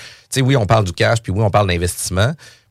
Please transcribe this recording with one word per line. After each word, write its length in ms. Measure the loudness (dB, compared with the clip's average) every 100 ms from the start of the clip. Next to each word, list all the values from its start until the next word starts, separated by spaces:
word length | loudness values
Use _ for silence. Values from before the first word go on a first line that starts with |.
| -10 -20 -8
sais, 120 | -2
oui, 160 | 0 2
on 80 | 2
parle 180 | 2
du 80 | 0
cash, 280 | 0 0 0
puis 80 | -2
oui, 100 | 0
on 80 | 2
parle 180 | 2 2
d'investissement, 680 | 0 -2 -4 -6 -2 -2 -4 -14 -20 _